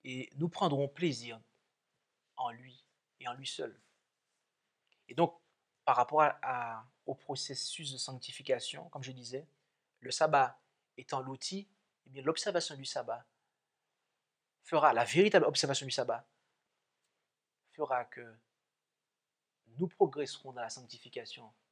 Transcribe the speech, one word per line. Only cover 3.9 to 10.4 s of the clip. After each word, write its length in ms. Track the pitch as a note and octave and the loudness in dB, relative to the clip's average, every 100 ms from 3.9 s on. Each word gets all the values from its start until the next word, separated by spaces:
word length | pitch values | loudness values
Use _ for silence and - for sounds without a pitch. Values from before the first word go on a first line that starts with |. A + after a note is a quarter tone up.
| _ _ _ _ _ _ _ _ _ _ _ - | _ _ _ _ _ _ _ _ _ _ _ -8
Et 60 | |
donc, 240 | B2+ E3 - _ _ _ _ | 2 2 2 _ _ _ _
par 120 | - B2 | 2 4
rapport 260 | A#2+ D3+ | 6 6
à, 160 | D3+ - | 6 4
à, 440 | C3 B2 A#2 A2+ A#2+ _ - | -4 -4 -4 -8 -14 _ -8
au 80 | |
processus 800 | C3+ - C3+ - C3 - - D3 | -8 -6 -8 -6 -8 -8 -8 -10
de 60 | C3 | -8
sanctification, 920 | - B2+ - - C#3 B2 - C#3+ E3+ | -8 -8 -12 -12 -2 -2 -2 -10 -12
comme 120 | C#3+ | -10
je 100 | C3 | -10
disais, 340 | B2+ A#2+ C3 E3 _ _ _ _ _ | -10 -8 -10 -10 _ _ _ _ _
le 100 | B2 | -8
sabbat 500 | - D#3 C#3+ | 4 6 6